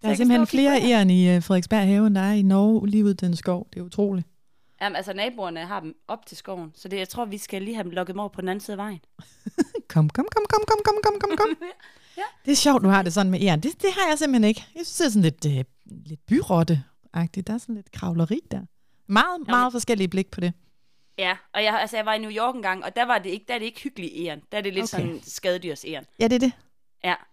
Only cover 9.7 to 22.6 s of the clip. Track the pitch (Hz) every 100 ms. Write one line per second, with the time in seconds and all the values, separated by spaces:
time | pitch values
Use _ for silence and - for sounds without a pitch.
9.7 | 466 - 165 151 - 285 440 415 427 427
10.7 | 440 415 415 427 403 403 - 427 311 349
11.7 | 370 - _ _ - 403 _ - 277 285
12.7 | 262 196 196 185 170 190 185 196 156 226
13.7 | 339 392 370 370 302 302 254 214 220 -
14.7 | - 339 - 330 214 165 - 151 139 127
15.7 | _ _ - 151 156 - 247 - 175 165
16.7 | 160 135 _ _ 170 170 - 185 226 -
17.7 | 220 190 - 180 170 165 247 - 196 185
18.7 | _ _ _ _ 202 311 359 262 247 247
19.7 | 240 - 226 190 190 190 - 175 175 _
20.7 | _ _ _ _ - 185 185 _ 196 214
21.7 | 220 214 226 214 220 220 214 233 254